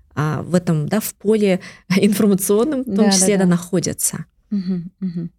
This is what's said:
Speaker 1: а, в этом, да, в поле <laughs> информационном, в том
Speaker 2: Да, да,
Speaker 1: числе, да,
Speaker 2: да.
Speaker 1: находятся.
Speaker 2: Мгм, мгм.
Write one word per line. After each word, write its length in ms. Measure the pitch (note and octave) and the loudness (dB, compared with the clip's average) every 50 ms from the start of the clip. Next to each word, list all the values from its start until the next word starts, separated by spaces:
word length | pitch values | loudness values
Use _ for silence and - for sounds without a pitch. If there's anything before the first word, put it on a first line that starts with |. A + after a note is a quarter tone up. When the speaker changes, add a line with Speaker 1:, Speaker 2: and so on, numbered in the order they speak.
| _ _ - | _ _ -6
Speaker 1:
а, 260 | C3+ D3+ D#3 C#3+ - - | -4 -4 -4 -4 -6 -4
в 120 | - E3 | -2 -2
этом, 320 | F3+ F3 F3+ E3 D3+ D3 C#3+ | 0 0 0 -2 -2 -2 -2
да, 100 | - A3 | -2 -4
в 140 | - - - | -4 -6 -10
поле 440 | _ - G3+ A3 G#3+ G#3 G3 F3+ E3+ - - - - _ - | _ -2 0 2 2 2 2 0 0 -4 -10 -20 -12 _ -2
<laughs> 80 | F#3 | 0
информационном, 840 | F#3+ F#3+ G#3 G#3 G3 A3 G3+ G3 F#3 - - G3+ G#3+ A#3+ D#4 C#4+ C4 B3+ | 2 2 2 4 4 2 2 2 2 2 2 2 2 2 0 -2 -2 -4
в 80 | B3 G3 | -2 0
том 160 | G3 G#3+ G3+ | 2 2 4
Speaker 2:
Да, 80 | F#3+ | 4
да, 0 | |
Speaker 1:
числе, 200 | F#3 F#3 A3 G#3 | 2 2 2 2
да, 80 | F#3+ F#3+ | 2 2
Speaker 2:
да. 40 | F3 | 2
Speaker 1:
находятся. 760 | F3 E3+ F3 - - F3 D3+ - - - - - - - D#3+ _ _ _ _ - | 2 0 -2 -2 -4 -2 -2 -4 -4 -4 -4 -6 -6 -8 -12 _ _ _ _ -8
Speaker 2:
Мгм, 400 | G#3+ G3 F3 F#3 F#3 F3 E3 F#3 - - | -6 -4 -4 -4 -6 -6 -8 -12 -12 -10
мгм. 320 | F#3+ F#3 E3+ F3 E3+ F3 - | -8 -8 -6 -8 -8 -10 -12